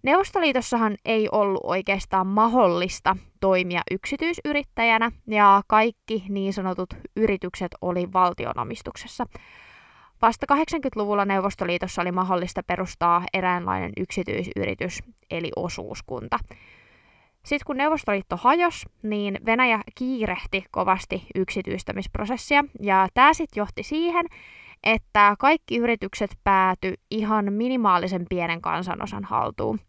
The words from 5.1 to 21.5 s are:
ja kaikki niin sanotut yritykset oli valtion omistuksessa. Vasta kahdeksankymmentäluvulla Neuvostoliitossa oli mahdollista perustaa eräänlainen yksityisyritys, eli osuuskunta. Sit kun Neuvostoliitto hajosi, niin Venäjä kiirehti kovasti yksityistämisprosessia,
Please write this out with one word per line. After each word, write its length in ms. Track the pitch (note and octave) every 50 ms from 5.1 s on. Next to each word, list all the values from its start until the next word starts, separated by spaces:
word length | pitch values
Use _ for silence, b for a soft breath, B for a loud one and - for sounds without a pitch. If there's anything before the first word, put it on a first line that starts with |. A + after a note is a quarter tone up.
| - - _ -
ja 340 | G#3+ G#3+ G#3 G3+ G3 G3+ G3+ _
kaikki 560 | G#3+ G#3+ A3 A#3 A3 _ _ - A3 A3 F#3 F#3+
niin 240 | G3 G3 F#3+ G3 G3
sanotut 400 | - F#3 F#3 F3+ F3+ F#3 - - - - - _
yritykset 560 | - A3 G#3+ G3+ F#3+ - F3+ - - F#3+ F3 - -
oli 320 | - F3+ F3 F3+ F3+ F#3 F#3+
valtion 460 | F#3 F#3 F3+ F3 - - - - -
omistuksessa. 680 | - A2+ A#3+ - - - - - - A#3+ - - B3 - B B B B B B B B B B B B B B B B B B
Vasta 240 | - A#3 A#3 - C#4
kahdeksankymmentäluvulla 800 | - C#4+ C#4+ D#4+ - - D#4+ C4+ C4 - G#3+ G#3 G3+ G#3 G3+ G3+
Neuvostoliitossa 760 | G3 G3 G3 F#3 G3+ G3 - F#3+ F3+ F3+ F3 - F#3 - -
oli 100 | F3 F3+
mahdollista 520 | F3 F#3 F#3 F#3 F#3+ - - F3+ - G3 F3+
perustaa 600 | - F#3 F3+ F#3+ F3 - _ E3+ E3+ F3 F3 F3+ - -
eräänlainen 580 | F#3+ F#3 F3+ F3+ F3+ F3 F#3 F#2 F#2+ - E2+ - -
yksityisyritys, 1000 | F#3 - - - F3+ - - G#2+ F3+ F#3 - G3+ G3 - F#3+ - - F#3 - - - - - _ _ _
eli 200 | - E3 E3+ D#3+ -
osuuskunta. 840 | - F3+ F3 - - F#3+ G#3+ - - - - C3 A#2+ A2 A#2+ - - - b b b b b b b b b b b b b b b b b b b b
Sit 180 | - F#3+ F#3+ -
kun 140 | - C#4+ B3+
Neuvostoliitto 600 | C#4 D4+ D#4+ D4 - - G3+ G3 G3 _ - F3
hajosi, 480 | - B3 C#4+ E4+ F4 E4+ D#4+ - - - _ _
niin 380 | - G#3+ G#3+ G#3 G3+ G3+ G3 - -
Venäjä 360 | A3 A3+ A#3+ B3+ B3 A3+ G#3+ G3+ - -
kiirehti 680 | - B3+ B3+ C4 A#3+ A3 G3+ F3+ F3 - - - F#3+ F#3 _
kovasti 560 | - - F#3 F#3+ F#3 F#3+ - - - G3 - - -
yksityistämisprosessia, 1300 | - F#3+ -